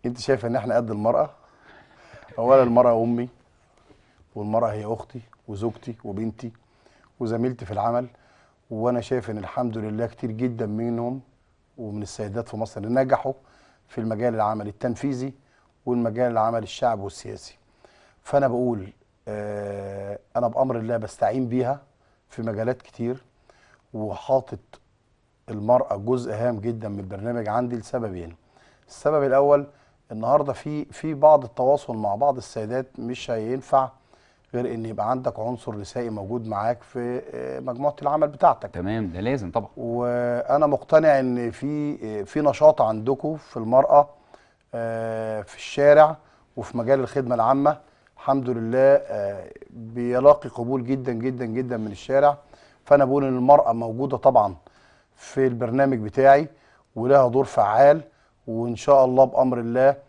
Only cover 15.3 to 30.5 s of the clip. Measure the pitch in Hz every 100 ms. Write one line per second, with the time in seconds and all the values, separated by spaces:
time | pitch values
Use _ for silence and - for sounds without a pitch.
15.3 | 131 _ _ _ _ - 123 117 110 123
16.3 | 113 110 117 104 - 123 110 98 - -
17.3 | 104 - _ _ _ _ _ _ _ -
18.3 | 143 139 120 123 113 95 - _ _ -
19.3 | 104 104 104 101 101 98 98 98 101 _
20.3 | - 120 113 131 120 110 117 107 - 104
21.3 | 123 123 123 123 143 _ _ _ _ _
22.3 | - 113 104 110 123 - - 117 127 _
23.3 | _ _ _ _ _ _ 113 107 - -
24.3 | 131 - 98 _ - _ _ _ _ _
25.3 | _ - 107 107 123 - 101 104 127 120
26.3 | 107 123 113 110 117 107 101 95 98 110
27.3 | 120 104 110 123 120 107 131 113 90 82
28.3 | 85 _ _ _ _ _ - 147 156 139
29.3 | 135 143 143 143 _ _ _ _ 110 113
30.3 | 147 143